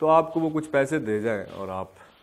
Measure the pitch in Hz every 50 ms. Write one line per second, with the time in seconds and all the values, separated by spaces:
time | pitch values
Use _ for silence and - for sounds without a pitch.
0 | 156 156 160 165 160 160 - 165 160 160 156 156 156 - - 139 139 135 156 156
1 | 123 107 107 107 104 113 110 101 92 - 87 95 98 95 92 95 95 - - -
2 | - - - _